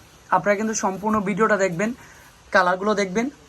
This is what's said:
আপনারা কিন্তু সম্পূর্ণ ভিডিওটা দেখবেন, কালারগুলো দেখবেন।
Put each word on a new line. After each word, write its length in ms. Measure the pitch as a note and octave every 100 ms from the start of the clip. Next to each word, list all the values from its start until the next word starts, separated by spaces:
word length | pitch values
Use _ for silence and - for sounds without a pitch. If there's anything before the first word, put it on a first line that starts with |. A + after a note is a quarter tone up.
| - - -
আপনারা 260 | F#3 G3+ G3+
কিন্তু 180 | A3
সম্পূর্ণ 460 | G#3+ G3+ F#3+ G#3+ G#3+
ভিডিওটা 360 | F#3+ G3 A3 G3+
দেখবেন, 380 | F#3+ E3+ G#3+ C4 - - - - -
কালারগুলো 440 | G3 F3+ F#3 G#3
দেখবেন। 360 | G3+ F#3+ G3 C4 -